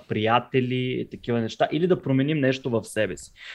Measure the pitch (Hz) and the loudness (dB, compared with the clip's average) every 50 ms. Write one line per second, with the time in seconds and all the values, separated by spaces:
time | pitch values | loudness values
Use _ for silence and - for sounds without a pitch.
0 | - - 107 107 107 110 120 123 120 - - 131 127 123 127 127 127 127 127 120 | -2 -6 -2 0 2 4 2 2 2 2 0 0 0 0 0 -2 -2 -2 -4 -4
1 | 120 - - 101 - 123 117 117 113 110 - - 147 - 147 156 180 175 180 - | -6 -6 -10 -8 -4 -2 -2 0 -2 -2 -2 0 0 0 0 2 2 2 2 2
2 | - 135 131 131 139 147 160 147 135 131 131 131 - 135 117 110 98 - - 110 | 2 2 2 2 2 2 2 2 2 2 2 0 -2 -2 -2 -2 -2 -2 -2 -2
3 | 107 92 90 - - - - - - - | -2 -2 -2 -8 -12 -18 -20 -20 -18 -18